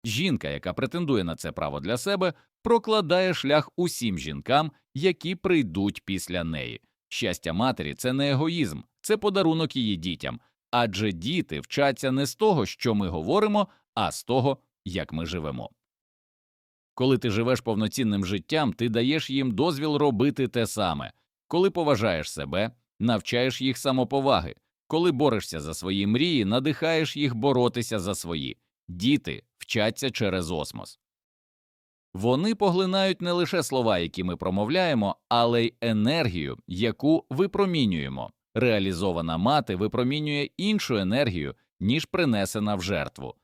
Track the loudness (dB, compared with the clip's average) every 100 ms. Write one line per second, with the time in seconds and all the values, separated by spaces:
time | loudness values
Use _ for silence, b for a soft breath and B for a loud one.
0 | -4 -2 0 0 -2 -6 -6 -4 -4 -2
1 | 0 0 0 -4 -8 -4 -4 -4 -4 -4
2 | -2 0 0 b b _ 2 2 4 0
3 | 4 2 2 0 2 2 2 -2 -2 0
4 | -2 -2 -4 -6 2 2 2 b b -2
5 | 0 0 -6 -4 2 2 2 0 -2 -2
6 | -6 -6 -4 -4 -2 -4 -8 -12 _ _
7 | _ -4 -2 -2 -4 0 0 0 -6 -4
8 | -2 0 0 0 0 0 -2 -4 -12 _
9 | -2 0 2 2 2 2 0 0 0 -2
10 | -4 -6 -8 -8 _ _ _ 2 2 0
11 | -2 -2 -2 -2 -2 -8 -4 0 0 2
12 | -2 0 -2 0 2 4 0 -2 0 0
13 | 0 -2 0 2 4 2 -2 b b -2
14 | -2 -2 0 2 2 0 _ _ -6 -6
15 | -4 -4 -4 -4 -4 -6 -10 _ _ _
16 | _ _ _ _ _ _ _ _ _ -2
17 | 2 2 2 0 0 0 0 0 0 0
18 | 0 0 0 -4 -2 0 0 0 -2 0
19 | 0 0 -2 -2 0 0 0 0 -2 2
20 | 2 4 0 2 -2 0 -2 0 -2 -2
21 | -8 _ _ _ _ 2 2 2 2 4
22 | 2 0 -4 -8 -4 -2 -2 -6 _ _
23 | 0 0 0 0 0 0 -2 -2 0 0
24 | 2 2 2 2 0 -12 _ _ _ 0
25 | 2 2 2 2 -4 -8 -8 -6 -4 0
26 | 2 2 2 2 2 0 0 -2 0 0
27 | 0 -2 -2 2 2 4 2 0 -4 -4
28 | -4 -4 -4 -6 -6 -10 _ _ -16 -2
29 | 2 2 0 -10 _ _ -6 0 0 0
30 | -6 -2 -2 0 -2 -4 -4 -10 -16 -20
31 | _ _ _ _ _ _ _ _ _ _
32 | _ -4 0 2 0 2 2 2 2 2
33 | 0 0 -2 0 0 0 0 0 2 2
34 | 0 -4 -4 -2 -2 0 0 0 2 2
35 | 0 -4 _ 2 4 2 0 _ -2 2
36 | 2 2 0 -2 -4 -8 -8 -2 -2 2
37 | 2 2 0 -2 0 2 0 2 2 2
38 | -4 -6 -10 _ _ 0 2 2 0 0
39 | 0 0 -2 0 2 2 0 -2 0 0
40 | 0 -2 -2 -4 -4 -2 0 0 0 0
41 | 2 2 0 -2 -6 -8 _ _ 0 0
42 | 0 0 2 2 0 -2 -2 -2 -2 -2
43 | -4 -8 -14 -14